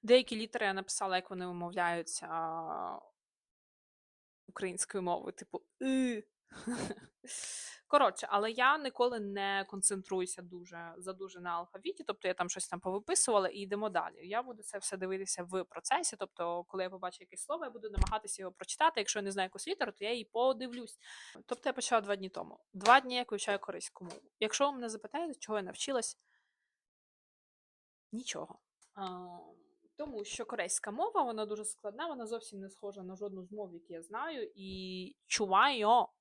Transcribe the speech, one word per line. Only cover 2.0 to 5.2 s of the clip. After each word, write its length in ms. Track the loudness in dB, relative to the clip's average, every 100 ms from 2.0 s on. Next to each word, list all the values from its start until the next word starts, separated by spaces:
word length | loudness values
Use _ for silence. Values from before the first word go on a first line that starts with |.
| -2 -6 -4
а, 760 | -4 -2 -2 -4 -4 -4 -6 -12 _ _ _ _ _ _ _ _ _ _ _ _ _ -14
українською 560 | -6 -4 -2 -2 -2
мовою, 280 | 0 0